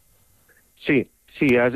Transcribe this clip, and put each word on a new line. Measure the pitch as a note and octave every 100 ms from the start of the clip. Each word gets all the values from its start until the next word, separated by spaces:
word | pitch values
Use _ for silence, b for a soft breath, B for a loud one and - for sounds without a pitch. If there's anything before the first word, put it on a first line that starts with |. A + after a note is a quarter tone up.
| _ _ _ _ _ b _ _ -
Sí, | C#3+ - _ _ -
sí, | D3 A#2+
és | B2